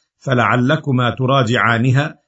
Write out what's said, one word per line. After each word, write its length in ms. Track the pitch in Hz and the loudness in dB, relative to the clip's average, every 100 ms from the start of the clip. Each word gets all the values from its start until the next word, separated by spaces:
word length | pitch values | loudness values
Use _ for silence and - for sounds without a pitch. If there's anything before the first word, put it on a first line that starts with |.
| _ _ | _ _
فلعلكما 960 | 139 123 107 123 123 151 143 127 120 - | -4 0 2 2 0 -2 -2 -2 -2 -2
تراجعانها، 1000 | 127 139 110 117 110 117 127 127 156 - | 0 0 0 0 2 2 2 0 -2 -6